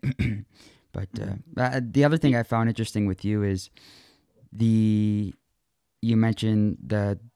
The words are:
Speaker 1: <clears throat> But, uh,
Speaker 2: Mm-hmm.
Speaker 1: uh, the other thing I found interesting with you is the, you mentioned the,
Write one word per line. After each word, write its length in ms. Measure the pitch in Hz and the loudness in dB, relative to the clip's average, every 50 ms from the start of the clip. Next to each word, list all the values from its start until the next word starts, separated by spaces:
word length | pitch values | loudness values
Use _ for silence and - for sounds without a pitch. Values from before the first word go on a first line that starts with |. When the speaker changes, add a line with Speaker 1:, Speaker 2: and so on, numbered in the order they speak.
| - | -6
Speaker 1:
<clears throat> 420 | 135 131 - - 120 107 104 107 _ _ _ - - - _ _ _ - | -4 -2 -2 -2 -2 -2 -6 -8 _ _ _ -20 -20 -20 _ _ _ -10
But, 160 | - 95 - - 110 | -8 -8 -8 -8 -8
uh, 60 | 104 | -8
Speaker 2:
Mm-hmm. 100 | 98 98 98 - 165 160 | -8 -8 -10 -12 -12 -4
Speaker 1:
uh, 240 | - 123 127 131 131 123 117 | -2 -2 -2 -2 -2 -4 -2
the 140 | 95 139 143 | 2 4 4
other 120 | 147 156 | 4 4
thing 180 | 160 - 143 127 | 2 2 2 2
I 80 | 117 113 | 2 0
found 260 | - 120 113 113 113 | 0 0 0 0 0
interesting 380 | 110 - 113 - - 110 104 | 0 -2 -4 -4 -2 -2 -2
with 180 | 101 92 - - | -2 -2 -2 -2
you 200 | 101 107 104 101 | -2 -2 0 0
is 260 | 101 98 92 - - _ - - - - - - _ _ _ _ _ _ _ - - - | 0 -2 -4 -6 -10 _ -20 -20 -20 -20 -20 -20 _ _ _ _ _ _ _ -20 -14 -4
the, 800 | 107 113 113 113 110 110 107 107 107 107 107 104 104 104 95 - _ _ _ _ _ _ _ _ _ _ _ _ - - | 0 2 4 4 4 4 4 4 2 2 2 0 -2 -2 -6 -8 _ _ _ _ _ _ _ _ _ _ _ _ -6 -2
you 140 | 113 117 | 0 2
mentioned 640 | 110 113 113 110 - - 110 110 107 104 104 - - - | 4 4 2 0 0 0 0 2 2 2 0 -2 -4 -6
the, 360 | - 107 104 101 101 101 - 113 117 _ | -4 -2 -2 0 -2 -2 -4 -8 -18 _